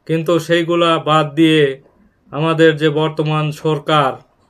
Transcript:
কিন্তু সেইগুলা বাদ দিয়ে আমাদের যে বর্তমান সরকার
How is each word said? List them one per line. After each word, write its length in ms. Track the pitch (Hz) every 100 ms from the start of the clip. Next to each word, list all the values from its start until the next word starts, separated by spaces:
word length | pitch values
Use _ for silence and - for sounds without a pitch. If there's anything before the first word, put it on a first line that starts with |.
| -
কিন্তু 320 | 160 160 170
সেইগুলা 600 | 160 170 165 170 170 160
বাদ 360 | 143 156 147
দিয়ে 460 | 143 160 156 139 135 _ _ _ _ -
আমাদের 460 | 139 160 160 160 156
যে 120 | 156
বর্তমান 640 | 147 156 151 156 156 151
সরকার 600 | 147 160 151 - 156 139 123 _ _ _